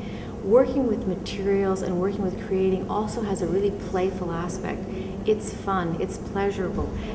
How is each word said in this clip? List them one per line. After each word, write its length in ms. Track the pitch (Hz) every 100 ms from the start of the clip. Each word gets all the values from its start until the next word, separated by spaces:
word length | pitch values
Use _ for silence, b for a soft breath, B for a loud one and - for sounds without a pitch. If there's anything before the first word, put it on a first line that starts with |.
| B B B B
working 420 | 196 247 277 277 240
with 220 | 208 196
materials 760 | 180 - 202 196 196 196 190
and 180 | - 175
working 220 | 190 202
with 240 | 190 - -
creating 420 | 190 190 185 190
also 320 | 196 214 -
has 200 | 208 190
a 60 | 165
really 240 | 185 202
playful 600 | - - 185 190 190 170
aspect. 480 | 165 175 - 165 - - 190 196 B 220
It's 260 | 214 -
fun, 460 | - 196 190 170 165
it's 180 | 190 -
pleasurable, 720 | - 196 202 196 175 - - B B